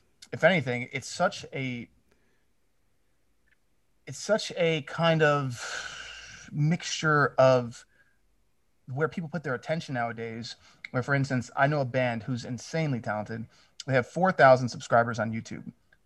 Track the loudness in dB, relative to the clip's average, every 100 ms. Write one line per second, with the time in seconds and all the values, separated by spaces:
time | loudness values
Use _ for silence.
0 | _ _ -14 2 4 4 0 -4 -6 -10
1 | -8 -2 -2 -2 -10 -8 -8 -8 -12 _
2 | _ _ _ _ _ _ _ _ _ _
3 | _ _ _ _ _ _ _ _ _ _
4 | -16 -10 -2 -2 -2 -2 0 0 -4 0
5 | 2 4 4 2 -2 -6 -8 -10 -10 -14
6 | -16 -16 -18 -20 -10 -2 0 0 -4 -2
7 | 2 4 4 6 6 6 2 -8 -20 _
8 | _ _ _ _ _ _ _ _ -12 -4
9 | -2 -4 -6 -6 -4 -6 -4 -6 -4 -4
10 | -4 -4 -8 -8 -10 -14 -20 _ -6 -4
11 | 0 0 0 -2 -2 2 2 2 0 0
12 | 0 -2 -4 -6 -6 -10 -6 -4 -2 -2
13 | -4 -6 -6 -8 -12 _ _ -12 0 0
14 | 0 0 0 6 8 8 4 -6 2 2
15 | 2 0 -2 -4 -8 -12 -14 -18 _ _